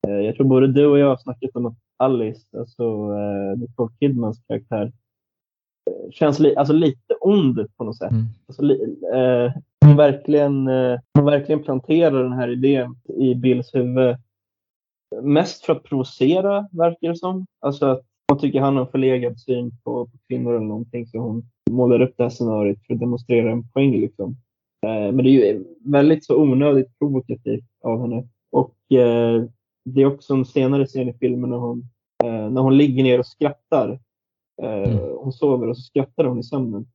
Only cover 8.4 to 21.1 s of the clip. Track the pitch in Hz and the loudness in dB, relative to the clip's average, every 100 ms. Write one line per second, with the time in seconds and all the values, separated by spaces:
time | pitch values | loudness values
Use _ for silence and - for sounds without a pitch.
8.4 | _ - 143 131 117 - 90 127 127 123 | _ -4 0 0 -2 -8 -6 0 2 2
9.4 | 123 139 _ _ 147 147 147 139 - 147 | 0 -6 _ _ 8 8 6 4 0 2
10.4 | 143 139 131 131 127 123 _ 147 143 143 | 2 0 0 0 0 -2 _ 2 4 0
11.4 | 143 151 147 131 131 160 165 139 127 127 | 0 -4 -2 -6 0 2 2 2 -2 -4
12.4 | 123 123 135 135 123 123 - - 131 123 | -6 -2 0 0 -2 -12 -12 -2 0 0
13.4 | 127 123 127 135 123 127 127 123 _ _ | 0 0 -2 -4 -2 0 0 0 _ _
14.4 | _ _ _ _ _ _ _ 110 135 147 | _ _ _ _ _ _ _ -8 0 2
15.4 | - - - 160 _ 139 127 - 131 180 | 0 -6 -4 -4 _ -6 -6 -2 0 2
16.4 | 196 202 202 175 170 170 165 170 185 185 | 0 -2 -6 -2 -2 0 -6 -6 -6 -8
17.4 | 185 _ 139 143 143 131 _ _ - 143 | -10 _ -6 -2 0 -2 _ _ -2 0
18.4 | 143 135 135 139 127 139 135 127 120 117 | 0 0 0 0 -2 -2 0 0 -4 -8
19.4 | - 123 120 120 - 120 120 _ _ 127 | -6 -6 -6 -10 -10 -8 -8 _ _ -6
20.4 | 123 120 110 110 117 120 117 | -4 -4 -4 -8 -10 -12 -10